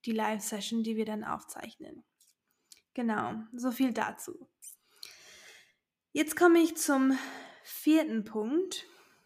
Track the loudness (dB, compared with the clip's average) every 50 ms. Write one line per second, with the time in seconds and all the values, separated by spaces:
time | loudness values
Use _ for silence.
0 | -4 -2 -2 -2 0 -2 -2 -4 -6 -6 -6 -6 -6 -4 -2 -2 -2 -2 -2 -2
1 | -2 -2 -4 -6 -6 -6 -8 -8 -8 -14 -14 -14 -14 -14 -16 _ -18 -18 -18 -20
2 | _ _ _ _ _ _ _ _ _ _ _ _ _ _ -20 _ _ _ _ -2
3 | -2 0 0 0 -2 -4 -6 -8 -12 -12 -10 -4 -4 -4 0 2 0 0 2 0
4 | -2 -2 -4 -10 -12 -14 -14 -16 -18 _ _ _ -20 -20 -20 _ _ _ _ _
5 | -20 -20 -20 -20 -20 -20 -20 -20 -20 -20 -20 -20 _ _ _ _ _ _ _ _
6 | _ _ _ -2 -2 -2 2 6 8 8 8 8 6 4 2 -2 0 2 2 4
7 | 4 4 2 0 -2 -10 -12 -14 -16 -18 -20 -20 -18 -16 -14 -2 2 4 4 4
8 | 4 2 -2 -4 -4 -4 -6 -4 -2 0 0 0 0 0 -6 -10 -12 -14 -20 -20
9 | -20 _ _ _ _